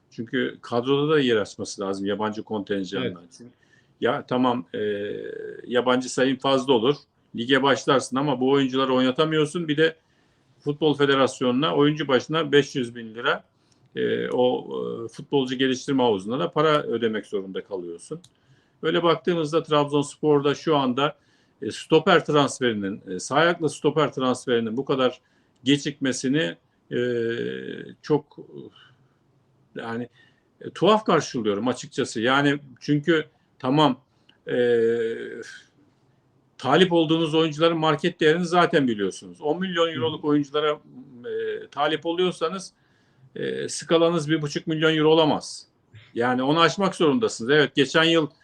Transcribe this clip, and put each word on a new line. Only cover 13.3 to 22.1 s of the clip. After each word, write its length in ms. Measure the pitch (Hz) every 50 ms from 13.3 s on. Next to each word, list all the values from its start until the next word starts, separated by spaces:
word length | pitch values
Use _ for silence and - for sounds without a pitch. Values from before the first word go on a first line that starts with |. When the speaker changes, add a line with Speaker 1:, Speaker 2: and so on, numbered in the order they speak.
| 170 190 - _ _ _ _ _ _ _ _ _ -
Speaker 1:
e, 320 | 135 123 117 113 117 120 127
o, 400 | - 127 123 127 131 - - - - - 120 120 120 117 117
e, 40 | 110
futbolcu 500 | - - 147 - 151 139 131 127 131 127
geliştirme 440 | 135 131 127 123 - - 139 131
havuzuna 360 | 123 120 107 95 95 104 120 143
da 120 | 175 160
para 320 | - 156 156 156 151 147
ödemek 440 | - 156 117 113 117 110 107 104 101
zorunda 380 | - 107 101 95 95 92 95 90
kalıyorsun. 560 | - 101 92 87 85 85 85 - - 156 170 _ - _ _ _ _ _ _ _ _ _ -
Öyle 200 | - 160 165 175
baktığımızda 600 | 165 170 156 156 - 185 175 170 156 147 160 165
Trabzonspor'da 920 | 147 - 156 147 143 139 143 147 135 - - - - 151 147 143 139 143 135
şu 220 | - - 165 156
anda, 400 | 143 135 127 120 131 143 151 - _ _ _ _ _ _ _ _ -
e, 80 | - 110
stoper 540 | - - - - 160 156 151 202